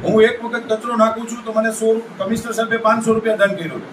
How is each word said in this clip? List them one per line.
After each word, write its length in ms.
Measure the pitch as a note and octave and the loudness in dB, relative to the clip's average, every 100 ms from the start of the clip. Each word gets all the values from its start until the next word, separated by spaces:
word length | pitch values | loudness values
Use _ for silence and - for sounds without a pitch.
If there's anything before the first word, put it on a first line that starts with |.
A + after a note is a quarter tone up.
હું 180 | - A3 | 2 6
એક 120 | A3 A#3+ | 6 4
વખત 240 | A3+ A#3 - | -4 -6 -2
કચરો 260 | G#3+ A3 A3+ | -4 -2 2
નાખું 280 | A3 A3+ A3+ | 2 2 -6
છું 100 | A#3+ A3 | -10 -4
તો 80 | |
મને 180 | A3 A3 A3 | -2 -2 0
સો, 100 | A3 A3 A3+ - | 0 0 -2 -8
કમિશનર 360 | F#3+ A3+ A#3+ A3 | -4 -4 -4 -4
સાહેબે 260 | A3 A3 | -2 0
પાંચસો 300 | A3 A3+ A3 A3 | 2 2 2 0
રૂપિયા 240 | A3 G#3+ | 2 2
દંડ 180 | G3 F#3+ | 2 0
કર્યો. 180 | E3 - - | -6 -8 -12